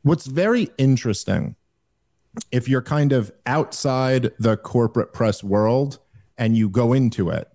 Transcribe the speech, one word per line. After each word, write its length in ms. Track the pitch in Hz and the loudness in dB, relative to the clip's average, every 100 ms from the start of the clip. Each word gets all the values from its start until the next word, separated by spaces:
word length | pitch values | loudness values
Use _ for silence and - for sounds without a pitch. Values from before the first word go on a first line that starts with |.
what's 220 | 143 165 | 2 0
very 440 | 135 139 202 247 202 - | -2 -2 0 0 -2 0
interesting, 800 | 135 127 117 101 - 98 - - _ _ _ _ _ _ _ - - | 2 2 0 -4 -2 -2 -4 -12 _ _ _ _ _ _ _ -12 -4
if 200 | 123 123 | -4 0
you're 120 | 131 | -2
kind 300 | 123 147 143 | 0 0 2
of 180 | 131 101 - | 2 -2 -8
outside 840 | - 147 - - 143 131 131 131 120 - | -4 -2 -2 -4 -2 0 2 0 0 -2
the 160 | 113 | 0
corporate 560 | 107 - 123 113 120 - | 0 0 0 2 0 -4
press 320 | - 113 98 | -2 -2 -2
world 560 | 101 104 107 127 139 131 _ - _ - | -2 0 2 0 -2 -6 _ -20 _ -4
and 180 | 113 | 0
you 140 | 113 107 | 2 2
go 240 | 101 117 | 2 2
into 360 | 131 123 113 87 | 4 2 0 -2
it 200 | 80 - | -4 -8